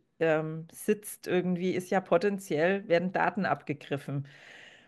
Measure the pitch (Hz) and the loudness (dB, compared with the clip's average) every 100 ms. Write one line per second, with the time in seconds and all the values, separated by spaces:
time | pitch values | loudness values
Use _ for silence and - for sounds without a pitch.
0 | _ - 165 156 156 160 165 - - 214 | _ -2 2 2 0 -8 -12 -8 -2 -2
1 | 208 - - 180 180 175 185 180 185 196 | -2 -12 -2 0 0 0 0 -2 0 -2
2 | 190 233 208 202 - 147 170 196 196 170 | 2 2 2 -2 -4 0 2 2 2 2
3 | 180 190 170 208 185 143 - 147 - 143 | 2 0 0 0 0 -2 -4 -8 -4 -6
4 | - 143 139 - - - - - | -4 -6 -6 -14 -20 -20 -20 -20